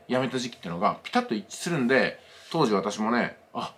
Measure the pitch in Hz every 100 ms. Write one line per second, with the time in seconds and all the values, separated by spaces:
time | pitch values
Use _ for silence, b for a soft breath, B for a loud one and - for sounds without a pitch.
0 | - 127 131 127 120 - 87 85 98 -
1 | - 247 240 - - - 180 160 120 131
2 | 85 - B B B 165 120 98 104 107
3 | 107 120 85 - _ 120 113